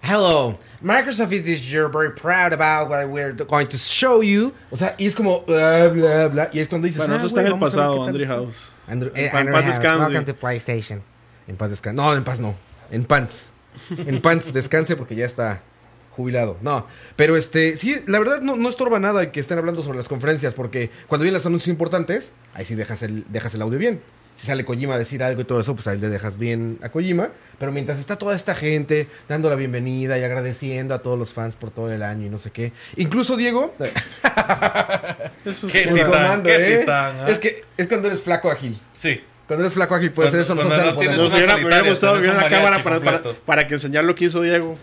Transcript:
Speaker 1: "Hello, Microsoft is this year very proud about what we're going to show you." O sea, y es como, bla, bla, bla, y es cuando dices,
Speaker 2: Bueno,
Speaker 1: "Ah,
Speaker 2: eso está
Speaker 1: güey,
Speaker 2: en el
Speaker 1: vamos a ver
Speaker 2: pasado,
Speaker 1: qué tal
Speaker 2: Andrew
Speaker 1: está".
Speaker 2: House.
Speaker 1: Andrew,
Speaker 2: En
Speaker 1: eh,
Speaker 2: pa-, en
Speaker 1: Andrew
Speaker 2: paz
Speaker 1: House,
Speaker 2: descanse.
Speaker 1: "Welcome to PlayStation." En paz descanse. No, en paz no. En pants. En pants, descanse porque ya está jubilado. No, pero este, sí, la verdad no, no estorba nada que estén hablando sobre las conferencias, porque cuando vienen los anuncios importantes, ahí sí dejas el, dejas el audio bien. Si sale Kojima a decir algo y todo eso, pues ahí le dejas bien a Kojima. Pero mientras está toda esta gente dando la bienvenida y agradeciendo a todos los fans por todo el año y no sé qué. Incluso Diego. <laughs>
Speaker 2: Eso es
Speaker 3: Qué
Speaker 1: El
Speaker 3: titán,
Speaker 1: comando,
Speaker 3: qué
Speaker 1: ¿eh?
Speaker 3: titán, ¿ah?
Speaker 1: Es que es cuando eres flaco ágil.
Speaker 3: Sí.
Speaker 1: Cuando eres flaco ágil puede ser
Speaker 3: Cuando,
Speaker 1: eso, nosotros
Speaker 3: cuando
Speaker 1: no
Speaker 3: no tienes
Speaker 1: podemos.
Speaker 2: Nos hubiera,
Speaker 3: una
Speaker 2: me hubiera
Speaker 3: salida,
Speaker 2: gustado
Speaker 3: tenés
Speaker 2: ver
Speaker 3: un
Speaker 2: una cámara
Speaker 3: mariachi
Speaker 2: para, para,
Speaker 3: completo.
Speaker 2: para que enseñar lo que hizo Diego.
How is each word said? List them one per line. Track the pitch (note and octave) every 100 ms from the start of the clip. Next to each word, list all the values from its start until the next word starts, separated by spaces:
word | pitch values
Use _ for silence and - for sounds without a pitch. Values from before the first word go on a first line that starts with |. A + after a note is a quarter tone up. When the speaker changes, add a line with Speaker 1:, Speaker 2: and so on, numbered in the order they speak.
Speaker 1:
"Hello, | - G#3 F#3 D#3 B2+ G2+ - -
Microsoft | F3 A#3+ C#4 G#3+ G#3+
is | G3
this | E3 D#3+ B2+
year | D3+ D3+
very | D3 D#3
proud | - D#3+ F#3 F3+
about | D#3 D#3 D#3 D3+
what | C#3+ C#3
we're | C#3+ C#3 A#2+
going | C#3+ D3 C#3+
to | B2+
show | - - C4 A#3+
you." | G#3+ G3+ A#3+ - -
O | B2+
sea, | F#3 -
y | G3
es |
como, | G3 G#3 F3+
bla, | F3+ D#3+ D#3+ E3 E3+
bla, | E3 D#3+ D#3 D#3+
bla, | C#3+ D#3+
y | D3+
es | D#3
cuando | E3+ E3+
dices, | D3+
Speaker 2:
Bueno, | D3+
Speaker 1:
"Ah, | -
Speaker 2:
eso | -
está | A3+
Speaker 1:
güey, | F#3+
Speaker 2:
en |
el | F#3+
Speaker 1:
vamos | D#3 C3+
a |
ver | C#3+
Speaker 2:
pasado, |
Speaker 1:
qué | C#3
tal | B2+
Speaker 2:
Andrew | C#3
Speaker 1:
está". | C#3
Speaker 2:
House. | A#2+ B2 A2 - - -
Speaker 1:
Andrew, | B2 B2+
Speaker 2:
En | -
Speaker 1:
eh, | C#3
Speaker 2:
pa-, | C#3
en | C#3
Speaker 1:
Andrew |
Speaker 2:
paz | D3+
Speaker 1:
House, | D#3 -
Speaker 2:
descanse. | E3 D#3+
Speaker 1:
"Welcome | D#3 C#3+
to | C#3 C3
PlayStation." | B2 A#2+ - A#2 G#2 G2+ G2 _ _ _ -
En | G2
paz | G#2+
descanse. | G2+ G#2+ A#2+
No, | D3 D3
en |
paz | B2 B2
no. | A2 F#2+ - - -
En | A2+
pants. | A#2+ C#3+ B2 - - _ _ - - E3 C#3+
En | C3
pants, | D#3+ E3 -
descanse | C3 B2 D#3+ D#3+ D#3
porque | B2
ya | A2 B2
está | B2 A2+ F#2+ _ _ _ _ _
jubilado. | - B2+ B2 A2+ F2
No, | A#2+ C#3 - - -
pero | - D3+ D#3+
este, | D#3 D#3+ D#3+ D#3
sí, | G#3+ C#4+ F#3+
la | G3+
verdad | G#3+ C#4+
no, | C4 B3+
no | A#3
estorba | B3 B3+ A3
nada | G3 G3+ E3
que | D3
estén | C3+ E3+
hablando | E3 E3+
sobre | C#3+ B2+
las | A#2+
conferencias, | C3 C#3 D#3 C3
porque | A#2 A#2+ B2+ A#2 - -
cuando | D3
vienen | E3
los | F#3+ D#3
anuncios | E3+ -
importantes, | E3 E3 F3+ D#3+ G3+ - _ -
ahí | -
sí | G2
dejas | A2 G#2 G#2+
el, | A2 G#2+ -
dejas | G#2+ G2+
el | G#2+
audio | G#2+ B2+
bien. | A3+ F#3+ - _ _
Si | - G#2
sale | C3+ B2
Kojima | A#2+ C#3
a | B2+
decir | A#2 C#3
algo | B2+ B2
y |
todo | B2 B2
eso, | G#2+
pues | A#2 -
ahí | G2
le | G#2+
dejas | G2+ G#2+ G2
bien | A#2 A#2 A2+ A2+
a | A#2
Kojima. | D#3 F#3 F3 A3 - - -
Pero | C#3
mientras | C#3 C3+ C#3+
está | C#3 G3+
toda | G3+ G3
esta | -
gente | E3+ D3+ D3+ C#3+ D3+ D3 - -
dando | D3+ D#3
la | C#3
bienvenida | C3+ B2 B2+ C3 C3 B2+
y |
agradeciendo | B2 B2+ B2+ B2 C3+ C3 C3
a | B2+
todos | B2+ B2
los | A#2
fans | - A2+ -
por | A2
todo | G#2+ A2+
el | A2
año | G#2 G#2+ G#2
y |
no | G#2
sé | G#2+
qué. | - A#2 - - -
Incluso | E3+ G3+ A#3+ C4+
Diego. | A#3+ A#3 D4+ -
<laughs> | C3 - - - C4 - G3 F3+ G3+ G#3 - F#3 F#3+ E3 E3+ -
Speaker 2:
Eso | - F#3+ G3
es |
Speaker 3:
Qué | F#3
Speaker 1:
El | F3
Speaker 3:
titán, | E3+ D#3
Speaker 1:
comando, | D#3+ D3 G3+
Speaker 3:
qué | F3 E3 F3+
Speaker 1:
¿eh? | A#3
Speaker 3:
titán, | F#3+ C#3+ C3+ C3
¿ah? | C3+
Speaker 1:
Es | G#3+
que | G#3+ - - -
es | F3+
cuando | A3+ G3+
eres | F#3+
flaco | - E3+ F3
ágil. | C3+ C3 A2 -
Speaker 3:
Sí. | - D#3+ A#2+ - _ _
Speaker 1:
Cuando | D#3
eres | F3+
flaco | F3+ F3
ágil | F3 E3+
puede | - D3+
ser | E3+
Speaker 3:
Cuando, | E3+ E3+
Speaker 1:
eso, | C#3+
nosotros | D#3 E3
Speaker 3:
cuando |
Speaker 1:
no |
Speaker 3:
no | D#3
tienes | - D3
Speaker 1:
podemos. | E3
Speaker 2:
Nos | F3
hubiera, | F#3
Speaker 3:
una | G#3
Speaker 2:
me |
hubiera | E3+ F3
Speaker 3:
salida, | G3+
Speaker 2:
gustado | F#3+ G3+
Speaker 3:
tenés | G3+ F#3
Speaker 2:
ver | G3
Speaker 3:
un |
Speaker 2:
una | F#3+
cámara | G3 G3+ G3
Speaker 3:
mariachi |
Speaker 2:
para, | F3 E3
para, | D3+ D#3+
Speaker 3:
completo. | B2 A#2 -
Speaker 2:
para | D3+ C#3+
que |
enseñar | D3 C#3+ D3
lo | E3
que | E3+ F3
hizo | E3+
Diego. | E3+ F3 E3 D#3+